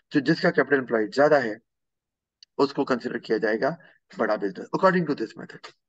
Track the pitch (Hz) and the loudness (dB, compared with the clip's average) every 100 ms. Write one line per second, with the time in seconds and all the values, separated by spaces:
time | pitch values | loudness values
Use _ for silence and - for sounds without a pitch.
0 | _ 147 135 165 180 156 131 139 120 117 | _ -2 0 2 0 0 0 0 0 -2
1 | 104 120 147 147 117 113 _ _ _ _ | 0 2 4 4 0 -6 _ _ _ _
2 | _ _ _ _ _ - 139 - 135 123 | _ _ _ _ _ 0 0 0 0 -2
3 | 123 120 - 110 107 110 135 175 - _ | -2 -6 -2 0 0 0 -2 -4 -10 _
4 | _ - 113 214 202 180 - 156 190 180 | _ -4 -2 0 -4 -6 -6 2 4 4
5 | 156 139 113 - - - - - | 0 -2 -6 -10 -18 -18 -20 -20